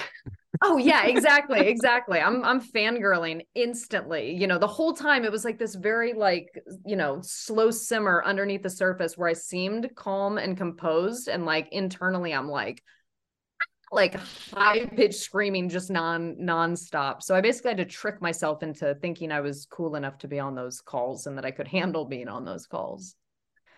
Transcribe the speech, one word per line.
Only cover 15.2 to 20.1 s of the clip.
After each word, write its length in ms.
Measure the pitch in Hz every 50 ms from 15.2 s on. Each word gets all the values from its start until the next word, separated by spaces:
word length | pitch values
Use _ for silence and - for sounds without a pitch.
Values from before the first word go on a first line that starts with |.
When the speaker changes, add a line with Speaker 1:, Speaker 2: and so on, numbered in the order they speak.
Speaker 2:
screaming 480 | - - - 202 202 202 190 185 180 180
just 220 | 165 180 185 190
non-, 460 | 190 170 165 165 170 165 170 165 -
nonstop. 840 | - 180 175 165 165 165 170 175 170 - - - 147 139 135 131 -
So 120 | - - 185
I 80 | 185
basically 300 | 202 233 254 - - 247
had 40 | 214
to 80 | 185 170
trick 380 | 180 - - - 208 208 -
myself 400 | 175 170 160 - 170 151 151 -
into 320 | 170 160 147 - 165 143 143
thinking 380 | 143 - 175 165 - 170 156
I 80 | 151 147
was 240 | 143 143 139 143 - -
cool 240 | - - 170 160 151
enough 220 | 147 143 135